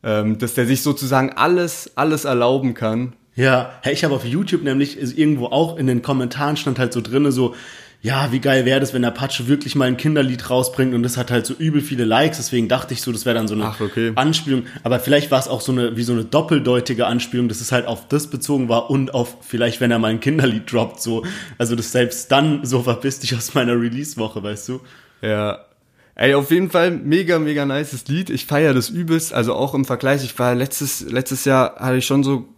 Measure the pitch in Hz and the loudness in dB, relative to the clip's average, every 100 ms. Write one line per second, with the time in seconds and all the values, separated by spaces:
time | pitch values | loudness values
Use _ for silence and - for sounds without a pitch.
0 | 117 107 107 110 120 - 120 135 147 143 | 0 0 0 0 -2 0 2 2 0 -2
1 | 135 135 135 - 143 180 175 - - - | 0 0 0 2 2 4 0 -4 -10 -2
2 | 151 151 143 123 120 135 131 117 110 113 | 0 0 0 2 4 2 0 -2 -2 -2
3 | 127 - _ - 131 127 120 - - 151 | -4 -10 _ 0 2 2 0 -6 -4 0
4 | 160 135 117 147 208 175 143 135 139 98 | 0 0 -2 -2 0 0 0 0 0 -2
5 | 127 147 151 143 120 135 160 165 131 123 | -6 2 2 2 0 2 0 0 0 0
6 | 135 131 123 135 147 147 143 127 123 120 | 0 -2 -2 -2 -2 -2 -2 0 -2 -2
7 | 107 131 143 127 123 - - - - _ | -2 2 2 2 0 -2 -18 -20 -20 _
8 | 113 135 135 127 135 131 123 135 131 127 | -4 -2 0 0 2 4 4 2 0 0
9 | 120 117 135 - 120 143 135 143 127 120 | -2 -2 -6 -4 0 0 2 0 0 2
10 | 156 151 131 123 - 127 127 - 131 120 | 2 2 2 -2 0 0 0 0 2 2
11 | 120 123 123 123 113 139 160 147 - 131 | 0 -2 0 0 0 -2 2 2 0 0
12 | 113 117 160 160 113 120 113 127 - 123 | 2 4 2 0 -2 0 2 0 -2 -6
13 | - 113 127 113 107 107 107 104 107 113 | -4 -2 0 0 0 -2 -2 -4 -4 -2
14 | 117 110 143 160 147 131 - - 117 123 | 0 2 2 0 0 -2 -2 -6 -2 0
15 | - 147 143 131 131 127 - 127 120 117 | 4 2 4 0 2 -4 -2 0 0 -2
16 | 117 120 101 143 160 147 123 123 120 117 | -2 -2 2 0 2 2 4 0 0 0
17 | 113 120 - 123 120 110 120 123 117 113 | 0 0 -2 -2 -2 -2 -2 -2 -2 -8
18 | - 147 151 139 - 143 120 117 - 139 | -2 -2 -2 -8 -2 0 2 0 2 0
19 | 131 127 120 - - 117 117 120 120 117 | 0 -2 -4 -6 -8 -2 -2 2 2 4
20 | 110 113 131 156 135 110 - 120 110 - | 2 0 2 2 2 0 -2 -2 -2 -4
21 | 117 113 180 202 - - 117 117 110 123 | -4 -4 -4 -10 -14 -6 -2 -2 -2 0
22 | 123 - - 139 156 143 127 131 123 117 | 0 -2 2 4 4 0 0 0 0 0
23 | 139 131 117 117 - 143 120 120 117 123 | -2 -4 -4 -4 -2 0 2 2 0 -4
24 | 147 - 107 107 101 104 - 127 - - | -8 -6 -6 -4 -8 -10 -8 -10 -12 -20
25 | _ _ 110 107 104 - - _ _ _ | _ _ -4 -2 -2 -4 -12 _ _ _
26 | _ - 131 139 143 170 185 175 180 165 | _ 0 4 4 4 2 2 2 2 0
27 | 135 165 175 170 151 147 139 135 151 127 | 0 0 2 0 2 0 -2 -2 -4 -8
28 | - 151 185 - - 147 156 131 - 170 | -4 -4 -2 -6 -2 2 4 4 0 -4
29 | 170 165 160 - 117 82 139 139 131 120 | 0 0 0 -2 0 0 -2 -2 -2 0
30 | 135 143 127 - 123 123 135 - 139 - | 0 0 -2 -2 0 0 -2 -4 -6 -6
31 | 71 123 131 135 139 131 127 - 127 127 | -4 -4 -2 -2 2 4 4 0 -2 0
32 | 127 139 135 135 123 | 2 2 2 0 -4